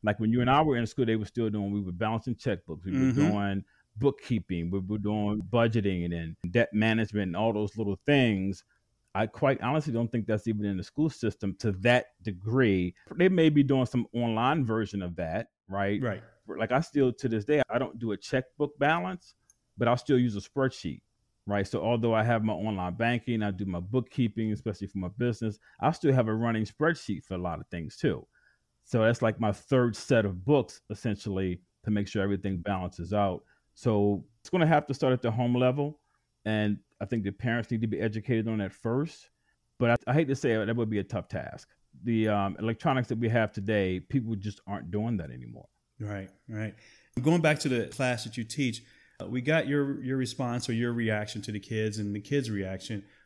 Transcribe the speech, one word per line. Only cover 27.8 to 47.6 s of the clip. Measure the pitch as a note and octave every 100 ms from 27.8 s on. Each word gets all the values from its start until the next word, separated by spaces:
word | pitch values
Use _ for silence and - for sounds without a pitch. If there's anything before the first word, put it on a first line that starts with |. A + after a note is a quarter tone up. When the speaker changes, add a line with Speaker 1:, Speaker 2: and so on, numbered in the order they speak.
| D#2 -
Speaker 1:
too. | C#3+ - - _ _ _ _ _
So | - A#2
that's | A2 A#2
like | A2+ G#2+
my | A2
third | G2 - C3 A#2+
set | G#2+ - A#2+
of | G2+ F2+
books, | F#2+ C#3+ - - -
essentially, | G2+ A#2 G2+ G#2 F#2+ F#2+ F2 _ _
to | G#2+
make | G#2 G2
sure | G#2+
everything | G2 G2 G2 F#2
balances | G2+ F#2 F2+ - E2
out. | G#2 G2 F2+ - _ _
So | - B2+ G#2 G#2 G2 - _
it's | -
gonna | F3+ D#3+
have | D3+ -
to |
start | C3+ C3+
at | B2+
the | A#2
home | A2+ A#2+
level. | B2 B2+ C#3 D3 - _ _ _ _
And | G#2+ G#2+ G#2+ G2+ _ -
I |
think | G#2 A#2
the | G2
parents | G2 B2 A#2 -
need | A2+
to | A2
be | -
educated | A2 G#2+ A#2 A2+ A2
on | G#2+
that | F#2+
first. | - A2+ B2+ D#3+ - - _ _ _ _ -
But | A#2+
I, | A#2 -
I |
hate | C#3+ C#3
to | A#2+
say | C3
it, | A2 G#2
that | A#2
would | A2
be | G#2
a |
tough | G2 G#2 -
task. | - C#2 - - _ _ -
The, | A#2 A2+ A2
um, | G#2 G2 F2+
electronics | A2+ A2 D#3+ C3 A#2+
that | A2+
we | A#2
have | A#2 G#2+
today, | - G2 G#2 F#2 F#2
people | - C3+ A2+
just | G#2 G#2 - -
aren't | G2 F2
doing | G#2 A2+ G#2
that | D2
anymore. | B1 A#1 - - _ _ -
Speaker 2:
Right, | G#2 G2+ F#2+ _ -
right. | G#2+ G#2+ - - - _ -
Going | C#3 E3+
back | D#3 D3+